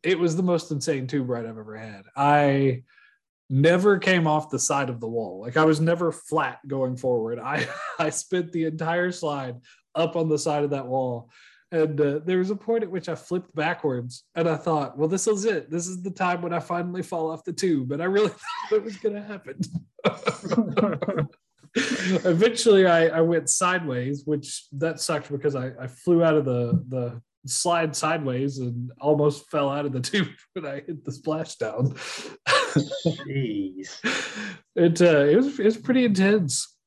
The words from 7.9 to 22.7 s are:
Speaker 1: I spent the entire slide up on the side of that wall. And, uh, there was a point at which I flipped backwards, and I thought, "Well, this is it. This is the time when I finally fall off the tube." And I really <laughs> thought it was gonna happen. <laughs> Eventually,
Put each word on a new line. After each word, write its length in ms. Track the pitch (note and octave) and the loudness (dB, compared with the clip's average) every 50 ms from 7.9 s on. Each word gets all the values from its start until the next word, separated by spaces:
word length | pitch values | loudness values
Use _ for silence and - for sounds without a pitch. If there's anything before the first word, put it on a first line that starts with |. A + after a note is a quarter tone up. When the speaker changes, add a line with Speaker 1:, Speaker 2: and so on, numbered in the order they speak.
| - - | -4 -2
Speaker 1:
I 100 | E3 D#3 | -2 -2
spent 420 | D3+ - - _ F#3 F3+ F3 E3+ | -2 -4 -6 _ -2 -2 -2 -2
the 120 | - E3 D#3+ | -4 -2 -2
entire 460 | D#3+ D#3 D#3 D#3+ E3 E3+ F3 F3+ F3+ | -2 -4 -4 -4 -2 0 0 0 -2
slide 440 | F3 - - D3+ C#3+ C#3 C3+ B2+ A#2+ B2 _ _ _ _ _ _ _ | -4 -4 -4 -4 -4 -4 -6 -8 -10 -12 _ _ _ _ _ _ _
up 200 | D#3 E3 E3 E3 | -2 -2 0 0
on 100 | F3 D#3+ D#3+ | -2 0 0
the 100 | D3+ D3 | 0 0
side 240 | - E3 D3 D3 D3 | 0 0 0 0 0
of 40 | C#3+ | 0
that 160 | C#3+ C#3 C3 | -2 -4 -4
wall. 420 | B2 B2+ C3+ C3 B2+ B2 A#2 A#2 _ _ - - - _ _ _ _ F3 | -4 -2 -2 -2 -2 -4 -6 -10 _ _ -20 -20 -20 _ _ _ _ 0
And, 260 | E3 D#3 D#3 D3 C#3 | 0 0 2 2 2
uh, 180 | D3+ C#3+ C#3 D3+ D3+ | 2 2 0 -2 -2
there 120 | F3 F#3 F#3 | 0 0 0
was 100 | F#3 F#3+ | 2 0
a 60 | G#3+ | -2
point 280 | G3+ - - A3+ A#3 A3 | -6 -2 -2 -2 -2 -2
at 80 | F3+ | -4
which 160 | F3+ F#3 - - | -6 -8 -6 -6
I 60 | E3 | -8
flipped 380 | - - - F3 F#3 F3+ _ _ | -8 -6 -6 -6 -6 -6 _ _
backwards, 680 | D3+ D3+ E3 F3 E3+ - D3+ B2+ B2 A#2+ B2 - - _ _ _ | -2 -2 -2 -2 -2 -2 -2 -2 -2 -6 -8 -12 -16 _ _ _
and 140 | E3 E3 E3 | -2 0 0
I 80 | D#3 | 0
thought, 400 | D3+ - E3+ D#3+ D3+ C#3+ C3 - | -2 -2 0 0 0 -2 -4 -2
"Well, 100 | C#3 D3+ | -2 0
this 180 | D#3+ F#3 F#3+ - | 0 0 0 0
is 180 | A3+ G#3+ G3 G3 | 0 0 0 0
it. 240 | A3+ G#3 D#3+ - - | 0 -2 -2 -4 -4
This 160 | D#3 E3+ E3+ | -6 -6 -6
is 140 | F3+ F#3 F3+ | -6 -10 -8
the 100 | F3+ G3 | -8 -10
time 300 | F3+ - F#3+ F3 F3 F3 | -6 -4 -2 -2 -2 -2
when 100 | F3 E3+ E3+ | -4 -4 -4
I 60 | D#3+ | -6
finally 420 | D#3 - F3 F3 F3 F3 F3 F#3 F3+ | -4 -4 -4 -4 -4 -4 -6 -8 -8
fall 280 | - F#3+ E3+ D#3+ D#3+ | -6 -4 -4 -4 -4
off 140 | D#3+ D#3+ _ | -4 -6 _
the 80 | - E3 | -10 -6
tube." 400 | - - F#3 E3 C#3 B2+ B2 D3 | -2 0 2 2 2 0 -2 -4
And 80 | D3 | -2
I 40 | E3 | -2
really 200 | F#3 F#3+ G3+ G#3+ G3 | 0 2 2 2 2
<laughs> 400 | - - - - - - - - | 0 -6 -14 -12 -10 -10 -4 0
thought 60 | G#3+ | 0
it 80 | G#3+ G3+ | 0 0
was 140 | A3+ G3 | -2 -12
gonna 240 | F#3 - G#3+ G3+ G#3 | -4 -4 -4 -4 -4
happen. 360 | G#3 G#3 G#3 F#3+ _ - C3+ - - - - - - _ _ - - | -10 -12 -14 -14 _ -16 -8 -8 -8 -6 -6 -10 -10 _ _ -2 -2
<laughs> 1300 | - - - - - - - - D#3+ - A#3+ A3 F3+ - - G#3+ G3+ E3 C#3+ - - G3 D#3+ D3+ - - _ _ _ _ _ _ _ - | -2 -2 0 -4 -4 -4 -4 -6 -2 0 0 0 0 0 0 0 0 0 -2 -4 -4 -2 -2 -4 -4 -6 _ _ _ _ _ _ _ -4
Eventually, 1120 | A#3+ C#4+ - B3 - F#3 F#3 F#3+ F3 - F#3 F3 E3 G#3 A#3+ A3+ - - A#3 | -2 -2 -2 -2 -2 0 0 0 2 2 2 4 6 4 4 4 4 4 6